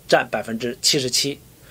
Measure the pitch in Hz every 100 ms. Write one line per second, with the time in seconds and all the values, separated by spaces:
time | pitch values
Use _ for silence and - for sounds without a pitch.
0 | - 160 120 110 110 113 120 123 - 151
1 | 127 - 139 143 - - -